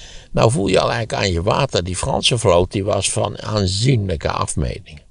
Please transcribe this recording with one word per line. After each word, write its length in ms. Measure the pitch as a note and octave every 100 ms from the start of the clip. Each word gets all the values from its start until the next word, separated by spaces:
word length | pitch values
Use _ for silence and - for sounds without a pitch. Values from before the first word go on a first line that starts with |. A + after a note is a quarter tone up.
| - - -
Nou 200 | - B2
voel 160 | C#3 G3
je 120 | -
al 120 | C3+
eigenlijk 320 | A#2+ A2 -
aan 80 | G#2
je 100 | E2+
water, 420 | F#2+ C3 C#3 G2+
die 120 | F2 F2+
Franse 420 | - - - A#2
vloot, 340 | G#2 F2 F2+
die 120 | G#2+
was 280 | G2 G2 -
van 300 | - G#2+ -
aanzienlijke 920 | G#2+ G#2+ F#2 G2 B2 B2 G2 E2 -
afmeting. 720 | - - - C2 - - D2+ -